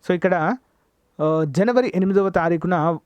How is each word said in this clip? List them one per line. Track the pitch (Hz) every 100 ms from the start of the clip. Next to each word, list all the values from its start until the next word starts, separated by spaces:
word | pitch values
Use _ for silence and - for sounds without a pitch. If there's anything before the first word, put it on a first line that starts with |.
| -
So, |
ఇక్కడ, | 180 185 175 160 247 _ _ _ _ _ _
ఆ, | 151 160 156
జనవరి | 135 208 247 247
ఎనిమిదవ | 185 190 196 196
తారీఖున | 185 170 170 175 180 156 160